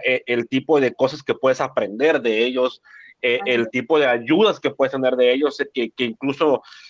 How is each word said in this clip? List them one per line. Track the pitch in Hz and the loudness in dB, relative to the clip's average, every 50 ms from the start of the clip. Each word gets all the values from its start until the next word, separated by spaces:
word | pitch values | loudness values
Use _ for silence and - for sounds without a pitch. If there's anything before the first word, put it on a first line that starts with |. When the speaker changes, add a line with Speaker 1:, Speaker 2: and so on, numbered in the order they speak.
| - | 0
Speaker 1:
eh, | 127 131 120 - | 0 -2 -2 -2
el | - 120 120 120 - | -2 -4 -4 -2 -2
tipo | - 131 135 - 160 147 | -4 -4 -2 0 2 2
de | 135 123 120 | 2 0 0
cosas | - 131 135 143 143 - | 0 -2 -2 -2 -4 -6
que | - 135 | -6 -4
puedes | 120 - 135 131 131 | 0 0 0 0 0
aprender | 151 131 - - 110 98 98 110 135 156 160 143 | -2 -4 -4 -4 -4 -4 -2 0 0 0 0 0
de | 117 120 110 107 117 | 0 0 0 0 0
ellos, | 123 127 131 127 127 - - _ _ - - - - - _ - | 0 0 0 -2 -2 -4 -6 _ _ -20 -20 -20 -20 -12 _ -2
eh, | 123 117 110 - | -2 -2 -2 -2
Speaker 2:
Así | 127 127 | -2 0
Speaker 1:
el | 120 117 | 0 -2
Speaker 2:
es. | 117 | -2
Speaker 1:
tipo | - 127 123 117 160 151 | -4 -6 -2 0 2 2
de | 147 | 4
ayudas | 131 120 120 117 117 151 175 214 208 175 - | 2 2 0 0 0 2 4 4 2 2 0
que | - 147 | -4 -4
puedes | - - 139 131 135 | -2 0 -2 -2 0
tener | 135 131 127 127 | 0 0 0 2
de | 123 127 123 123 | 4 4 4 2
ellos, | 135 151 143 - - | 2 0 -2 -2 -2
eh, | 143 139 - | -6 -6 -4
que, | 135 120 113 | -4 -4 -4
que | - - 127 | -4 -4 -4
incluso, | 117 113 - - 139 135 - 165 156 135 117 - - - - - - | -4 -4 -4 -6 -6 -2 0 0 2 2 0 -2 -6 -20 -20 -20 -20